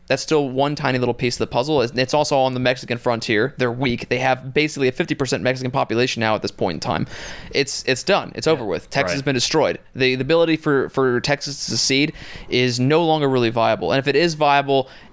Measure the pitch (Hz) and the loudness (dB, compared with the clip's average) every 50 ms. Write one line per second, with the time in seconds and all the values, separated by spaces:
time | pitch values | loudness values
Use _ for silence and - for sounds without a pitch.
0 | - - 135 139 - - 160 151 143 131 127 131 139 147 151 143 151 127 127 127 | -4 -2 -2 -2 0 0 0 0 0 0 0 0 0 0 -2 -2 -2 -2 0 0
1 | 123 120 120 - 127 123 - - 113 - - 120 127 151 156 139 117 120 - 117 | 0 0 0 -2 -2 -2 -2 -2 -4 -2 0 0 0 2 2 0 0 0 0 -2
2 | 131 123 - 147 151 - 151 135 131 131 127 127 127 123 127 127 - - 120 117 | -2 0 2 0 2 2 2 2 2 0 0 0 0 0 -2 -2 -4 -6 -6 -2
3 | - 127 117 113 - - 113 104 113 135 - - 127 123 117 123 139 131 120 117 | -2 -2 -2 0 0 0 2 2 0 0 0 -2 -2 -2 0 -2 -2 -2 -2 -4
4 | - - 123 123 127 131 127 123 127 131 123 147 151 151 - 143 139 127 - - | -4 -4 -2 0 0 0 0 0 -4 -4 -2 0 0 0 0 0 0 0 0 0
5 | 175 - 143 - 139 123 139 117 90 123 131 127 131 123 131 135 131 - 110 117 | -2 -2 -2 -2 -2 -2 -2 0 0 -2 -2 -2 -4 -4 -2 -2 -2 0 0 0
6 | 123 123 - 117 113 110 107 101 - 101 - - 110 95 80 76 - 123 82 - | 0 0 0 0 0 0 0 0 -2 -4 -4 -2 -4 -4 -2 -4 -4 -4 -2 -2
7 | - - - - - - - - - - - 131 139 - - - - 123 131 127 | -2 -4 -6 -10 -12 -14 -14 -14 -12 -4 -2 -2 0 0 -4 -4 -2 -2 -2 0
8 | - - 208 175 113 - - - - 160 160 135 117 101 85 80 - - - 143 | 0 0 0 0 0 -4 -8 -2 0 0 0 0 0 -4 -4 -4 -6 -4 -2 -2
9 | - - - 139 135 147 135 123 - - - 160 131 90 85 - - - - 120 | 0 0 -2 -2 -2 -2 0 0 0 0 2 2 2 2 0 -4 -10 -14 -4 0
10 | 131 127 127 127 131 135 165 165 170 165 160 156 - 156 143 135 98 78 - 135 | 0 0 0 0 0 2 2 4 4 2 2 0 0 2 2 2 0 0 0 2
11 | 131 127 123 120 123 - 147 139 - 147 139 - - - 123 117 - - 135 135 | 2 2 2 2 0 0 -2 -2 -2 -6 -8 -6 -6 -4 -2 0 2 2 4 4
12 | 147 151 - - - - - - - - - 123 127 127 120 123 127 135 151 165 | 2 0 -2 -6 -14 -16 -16 -16 -6 -2 0 2 2 2 2 2 2 4 4 4
13 | 175 160 156 156 147 135 131 127 120 113 110 117 113 113 110 98 90 82 117 135 | 4 2 2 2 2 2 2 2 2 2 2 2 2 2 2 0 0 0 0 2
14 | 131 143 135 143 170 175 156 151 151 143 143 143 139 139 139 135 131 - - - | 2 2 2 2 2 2 2 2 2 4 4 4 4 2 2 2 0 -2 -8 -18
15 | - - | -20 -20